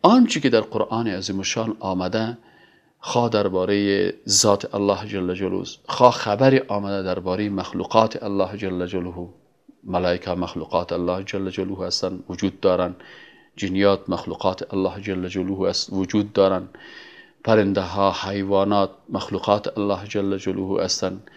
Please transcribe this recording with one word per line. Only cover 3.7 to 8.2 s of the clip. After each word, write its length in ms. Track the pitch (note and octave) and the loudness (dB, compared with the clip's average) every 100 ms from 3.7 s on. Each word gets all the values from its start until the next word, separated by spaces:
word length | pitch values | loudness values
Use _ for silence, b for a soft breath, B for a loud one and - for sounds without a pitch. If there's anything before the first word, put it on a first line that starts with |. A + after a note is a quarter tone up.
| G2+ G2+ G2 F#2+ - - | 2 4 2 0 -4 0
ذات 460 | G#2 G#2+ G2+ - G2+ | 2 4 4 0 0
الله 320 | G2+ F#2 G#2 | 0 0 -4
جل 260 | G2 F2+ | -4 -4
جلاله 280 | F#2 F#2+ F#2+ | -2 -2 -4
است، 180 | F2+ - - | -6 -12 -10
خواه 260 | - B2 | 4 4
خبری 460 | - G#2+ G#2 C3+ C3+ - | 6 0 4 4 4 2
آمده 360 | G2+ G2 G2 | -4 -4 -4
درباره 460 | F#2 F2+ F2+ F#2+ G#2 | -4 -4 -2 -2 -2
مخلوقات 760 | F#2+ - F#2 F2+ A2 A2 - | -4 -6 -6 2 4 4 0